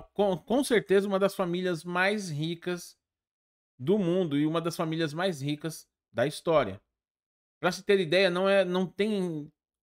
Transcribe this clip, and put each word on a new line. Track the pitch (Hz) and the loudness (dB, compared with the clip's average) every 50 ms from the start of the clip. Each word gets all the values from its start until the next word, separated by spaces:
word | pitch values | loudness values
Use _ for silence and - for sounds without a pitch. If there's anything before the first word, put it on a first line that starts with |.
| - - _ | -4 -8 _
com, | - 202 202 185 151 | 0 0 0 0 -2
com | - - 220 269 285 | -4 -2 0 0 2
certeza | - 254 208 - - 185 202 196 208 | 2 2 2 2 4 2 2 2 2
uma | 196 190 | 0 2
das | 196 190 196 | 2 0 0
famílias | - 196 175 170 180 185 180 180 160 165 | 0 -2 -2 -2 -2 -2 -2 -4 -4 -6
mais | 175 175 180 185 196 208 214 196 180 | -6 -2 0 0 0 0 -2 -4 -6
ricas | 151 143 156 165 170 165 - 175 180 170 - - - _ _ _ _ _ _ _ _ _ _ _ _ _ _ _ _ _ | -6 -4 -4 -6 -6 -6 -6 -6 -6 -6 -8 -16 -20 _ _ _ _ _ _ _ _ _ _ _ _ _ _ _ _ _
do | 127 139 196 214 | 0 0 2 2
mundo | 190 165 175 190 185 160 139 143 | 2 2 2 2 0 0 0 0
e | 151 | 0
uma | 156 160 170 | 2 0 0
das | 165 170 160 | -2 -2 -4
famílias | - 175 160 160 160 165 151 | -4 -4 -4 -2 -2 -2 -4
mais | 143 160 180 196 175 139 | -4 -2 -2 -4 -2 -4
ricas | 131 143 147 147 - 165 156 - - _ _ _ _ _ | -4 -4 -4 -4 -6 -10 -10 -10 -16 _ _ _ _ _
da | _ 110 120 147 | _ -2 -2 -2
história. | 147 - - 180 165 151 127 101 95 98 - _ _ _ _ _ _ _ _ _ _ _ _ _ _ _ | -2 -4 -2 2 2 4 2 2 -4 -10 -16 _ _ _ _ _ _ _ _ _ _ _ _ _ _ _
Pra | - 175 | -4 -2
se | 180 185 - | -2 -2 0
ter | - 202 196 | 2 2 2
ideia, | 185 156 156 180 196 185 | 4 4 4 4 4 4
não | 175 180 190 196 | 2 2 2 4
é, | 196 196 190 | 4 4 2
não | 180 180 180 190 | 2 2 0 0
tem | 175 - - 202 220 214 202 185 180 165 151 147 156 _ _ _ _ _ _ | -2 -2 -2 -2 0 0 0 -2 -2 -4 -6 -10 -12 _ _ _ _ _ _